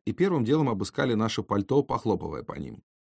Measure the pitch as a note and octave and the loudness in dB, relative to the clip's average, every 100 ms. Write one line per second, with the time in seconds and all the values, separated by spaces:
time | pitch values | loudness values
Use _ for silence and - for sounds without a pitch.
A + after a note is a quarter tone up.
0 | - - F#3+ D#3+ A2+ D#3 C#3 G2 G2 - | -6 0 2 2 2 4 2 0 -4 -2
1 | B2+ A2 A2 - - G2+ G2+ C#3 C#3 B2 | 0 2 0 -2 -2 -2 2 2 2 0
2 | A2 G2 - C2 - - C2 G#1+ - _ | 0 0 -2 -8 -8 -10 -10 -12 -20 _
3 | _ | _